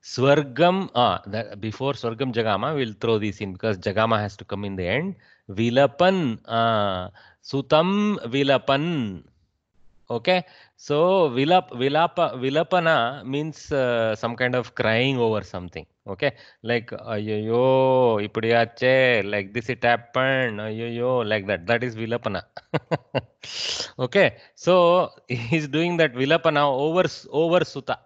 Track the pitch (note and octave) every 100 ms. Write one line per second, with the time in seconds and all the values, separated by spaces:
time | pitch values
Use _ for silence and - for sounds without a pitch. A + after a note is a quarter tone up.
0 | - - C3 C#3+ C#3+ B2 F3 F#3 F#3 A#2+
1 | A#2+ F2+ - G#2+ G#2+ G#2 A2 G#2 C3+ C3+
2 | A#2+ A2+ C3 A2+ A2 G2 B2 D#3 A#2+ G#2
3 | A#2 A2 G#2+ F#2+ G2+ F#2 A2+ F#2+ G2 G2
4 | A2+ A2 G#2 - - G2+ G2+ F#2+ F2 A#2
5 | F#3 F#3+ _ _ - G2 A#2 A#2+ C#3 -
6 | F3+ F#3+ D3 A2 - A#2 A#2 A2+ G2+ F#2
7 | F#2 - - _ - C3+ C3 D#3 F3+ G3+
8 | G#3 G3+ A#2 C3 C#3 C3+ - C#3 D#3+ E3
9 | A2 F2+ - _ _ _ _ _ - _
10 | _ A#2 A#2 F#3 F3 - _ _ - D3
11 | F3 F#3+ D#3+ A#2+ C#3+ F3+ F3+ A#2+ C3 D3
12 | E3+ - E3 B2+ C3 C#3+ E3 F3+ E3 D#3
13 | A#2 C#3 A2+ C#3+ D#3 D3 - C#3+ B2+ A#2+
14 | A2+ G#2+ A#2 A#2 B2+ B2+ A2+ - A2 A2+
15 | C3 C3+ A#2 G#2+ F#2 F#2 F2+ E2 D#2 _
16 | - F#2+ C#3+ - - _ A2+ A#2+ A#2 -
17 | A#2 G#2+ G#2+ G#2+ G#2+ A#2 C3 C3 C3 C3
18 | B2+ G#2+ G#2 A2+ A2+ A#2 A2+ - B2+ C3
19 | C3 A#2 G2 G#2 G2 A2 A#2 A#2 A#2+ A#2
20 | A#2+ C3 C3 C3+ B2+ G#2 G#2+ A2 A#2 A#2
21 | B2 B2+ G#2+ G#2+ G2 F#2+ F2 A#2 B2 A2
22 | A2+ A#2+ A2 G2 - - _ - _ E3
23 | _ - - _ - - - - - -
24 | B2+ G3+ D#3 - - _ - F3+ F3 F3+
25 | D#3 - _ B2 A#2 D#3+ D3+ C#3+ E3+ E3+
26 | D#3 A#2+ C3+ E3 E3 D3 D3 C3 D3 E3+
27 | F3+ - - C#3+ E3 F3+ D#3 C#3+ C3+ A#2+